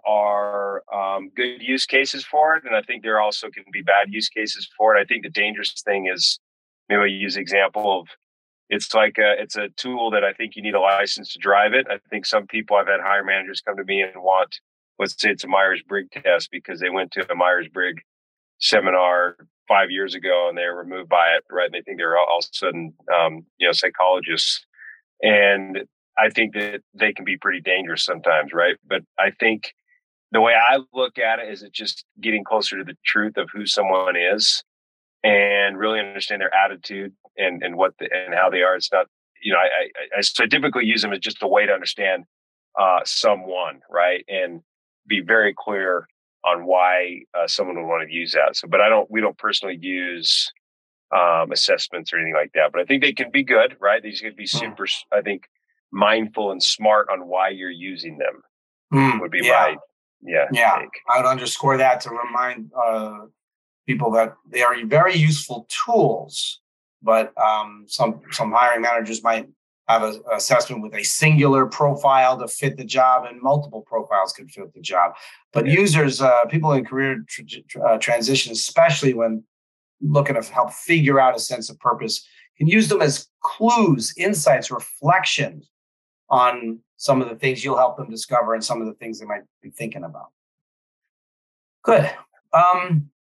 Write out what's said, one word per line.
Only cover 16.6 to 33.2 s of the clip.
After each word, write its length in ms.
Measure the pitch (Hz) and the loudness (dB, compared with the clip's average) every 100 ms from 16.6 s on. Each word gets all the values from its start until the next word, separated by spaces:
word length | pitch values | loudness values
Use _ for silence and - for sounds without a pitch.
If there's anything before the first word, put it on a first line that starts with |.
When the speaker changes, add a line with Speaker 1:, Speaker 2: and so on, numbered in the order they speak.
| - 85 | -14 -6
Speaker 1:
they 100 | 90 | -4
went 200 | 92 90 | -2 -4
to 180 | 98 92 | -6 -6
a 40 | |
Myers-Briggs 680 | 87 90 90 80 90 90 82 - _ _ _ _ _ | 0 2 2 -2 -6 -6 -6 -14 _ _ _ _ _
seminar 760 | - 107 95 92 90 90 87 - 82 _ - | 0 2 4 4 4 2 0 -4 _ _ 0
five 240 | 98 92 | 2 2
years 240 | 95 95 | -2 -6
ago 320 | 90 92 87 87 | -6 0 0 0
and 80 | 87 | -2
they 80 | 87 | -6
were 180 | 87 | -6
moved 240 | 87 92 85 | -10 -12 0
by 200 | 87 85 | 2 4
it, 140 | 82 - | 2 -2
right? 160 | 87 87 | -2 -2
And 80 | |
they 80 | 87 | -4
think 160 | - 87 | -10 -6
they're 180 | 82 87 | 0 2
all, 80 | 87 | 2
all 80 | 85 | 0
of 60 | |
a 120 | - - | -2 -6
sudden, 360 | 92 85 82 - - | -4 -4 -8 -12 -2
um, 300 | 87 82 80 82 - | 2 2 -2 -12 0
you 80 | 90 | 0
know, 60 | |
psychologists. 920 | 82 92 - 92 92 85 78 - - - _ - - _ _ | 2 -2 0 2 2 0 -2 -2 -4 -10 _ -20 -20 _ _
And 580 | 107 104 101 98 98 95 - _ _ - | 2 4 4 2 -2 -10 -10 _ _ 0
I 120 | 110 | 0
think 240 | 117 107 | 0 -2
that 260 | 104 104 101 - | -4 -6 -8 -14
they 180 | 104 107 | -2 -2
can 120 | 101 | -2
be 120 | 95 95 | -6 -4
pretty 220 | 101 90 | -4 -4
dangerous 440 | 92 92 85 78 | -2 -2 -2 -4
sometimes, 480 | - 82 85 85 - | -4 -2 0 0 0
right? 240 | 82 87 - _ | 0 0 0 _
But 160 | 95 - - | -8 -6 -2
I 120 | 98 | -2
think 420 | - 113 110 - - _ _ _ _ _ | 0 -2 -2 -6 -20 _ _ _ _ _
the 80 | 110 | 2
way 140 | 117 | 4
I 260 | 113 117 135 131 | 6 6 4 0
look 260 | 127 127 127 | -4 -4 -2
at 200 | 113 113 | -2 -2
it 100 | 110 | -6
is 120 | 101 | -14
it's 160 | 101 - | -14 -12
just 260 | 107 - - _ | -10 -10 -16 _
getting 240 | 110 110 | -4 -4
closer 320 | 98 110 104 95 | -2 -2 -2 -6
to 80 | |
the 120 | 90 - - | -10 -8 -4
truth 300 | 107 | -2